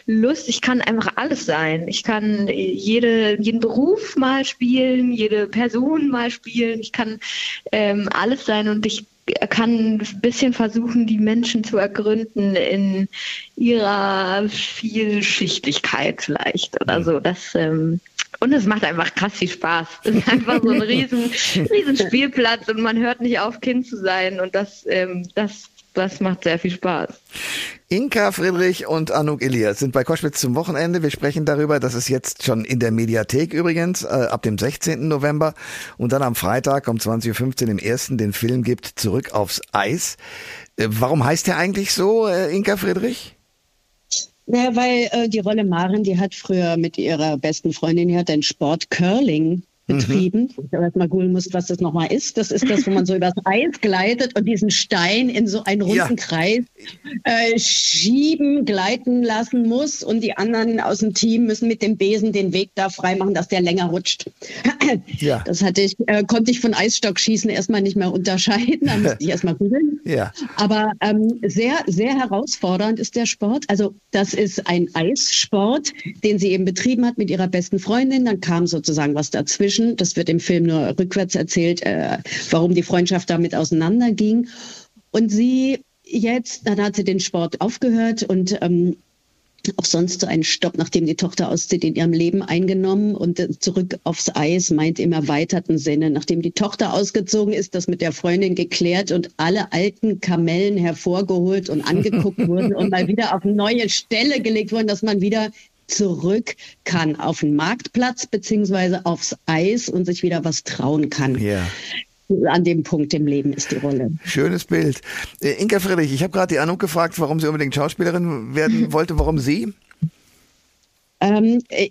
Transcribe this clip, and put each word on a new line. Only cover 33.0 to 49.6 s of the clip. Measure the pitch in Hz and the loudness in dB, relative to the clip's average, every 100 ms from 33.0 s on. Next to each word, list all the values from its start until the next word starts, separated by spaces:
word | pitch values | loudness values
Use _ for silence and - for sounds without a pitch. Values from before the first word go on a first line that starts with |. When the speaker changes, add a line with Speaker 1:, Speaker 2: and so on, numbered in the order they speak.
| 113 113 104 131 165 | 0 0 0 0 0
Speaker 2:
übrigens, | 160 170 165 175 185 | 0 0 0 -2 -2
äh, | - | -2
ab | 131 120 113 | 0 0 -2
dem | 113 104 | -2 -2
sechzehnten | 127 139 165 151 156 | -2 -2 -4 -2 -2
November | 147 147 151 156 - - - - - | 0 0 0 0 -4 -12 -14 -12 -6
und | 117 | 0
dann | 135 | 0
am | 131 | 0
Freitag | 113 90 123 139 139 127 | 0 0 0 0 0 0
um | 113 | -2
zwanzig | 107 113 117 | -2 -2 -2
Uhr | |
fünfzehn | 107 131 - 117 | -2 -2 -2 -2
im | 98 | 0
ersten | 104 123 - 123 | -2 -2 -2 -2
den | 107 | -2
Film | 98 113 127 | 0 0 0
gibt, | 117 123 - - | 0 -2 -6 -4
Zurück | 110 117 - | -2 -2 -2
aufs | 107 98 - - | -2 -2 -6 -4
Eis. | 104 101 170 - - - - - - - - | -2 0 -2 -6 -10 -16 -18 -16 -18 -12 -4
Äh, | 110 | -2
warum | 110 127 156 | 0 2 2
heißt | 123 160 - | 2 0 0
der | 165 | 0
eigentlich | 180 196 196 | 0 -2 -2
so, | - 190 226 214 | 0 2 2 2
äh, | 180 170 190 | 0 0 0
Inka | 202 202 | 0 0
Friedrich? | 196 180 226 247 - - _ _ _ _ _ _ - - - _ - | 0 -2 -2 -6 -12 -20 _ _ _ _ _ _ -8 -8 -8 _ -2
Speaker 3:
Naja, | 240 254 | 0 2
weil, | 233 247 247 233 | 2 2 2 0
äh, | 233 226 | 0 0
die | 214 | 0
Rolle | 196 214 | 0 0
Maren, | 196 170 185 208 | 2 2 0 0
die | 196 180 | 0 0
hat | 196 | -2
früher | - - 185 170 170 | -4 -2 0 2 0
mit | 165 - | -2 -2
ihrer | - 156 156 143 | -2 0 0 0
besten | 156 156 160 | -2 -2 -4
Freundin, | 151 160 170 175 | -2 0 2 2
die | 175 | 2
hat | 175 | 2
den | 151 | 0
Sport | - - 147 165 - | 0 -2 -2 -2 -2
Curling | - 180 233 262 151 160 180 | 0 2 2 2 2 0 -2